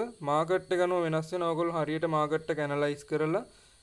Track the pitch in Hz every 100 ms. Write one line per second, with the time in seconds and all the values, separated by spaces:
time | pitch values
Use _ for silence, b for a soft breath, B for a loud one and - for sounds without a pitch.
0 | 240 - 147 147 165 185 185 180 180 180
1 | 165 160 160 180 170 160 170 170 151 160
2 | 165 156 151 156 160 151 147 143 147 143
3 | - 151 156 185 247 b b b